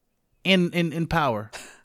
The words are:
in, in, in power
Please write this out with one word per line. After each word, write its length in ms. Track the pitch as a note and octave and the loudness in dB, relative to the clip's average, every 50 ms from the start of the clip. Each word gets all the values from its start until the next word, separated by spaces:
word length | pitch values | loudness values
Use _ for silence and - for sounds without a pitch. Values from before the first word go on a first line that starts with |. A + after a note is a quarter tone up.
| _ _ _ _ _ _ _ _ - | _ _ _ _ _ _ _ _ 0
in, 260 | E3+ F#3+ F#3+ F3 F3 D3 | 2 4 4 4 2 2
in, 180 | F3 E3+ E3 | 0 -2 0
in 160 | C3+ E3 E3 D#3 | -2 -4 -4 -2
power 420 | - E3+ D3+ C3+ A2+ G#2 G#2 G#2+ - - - - - - _ | 0 0 0 0 0 -2 -6 -8 -14 -18 -18 -20 -20 -20 _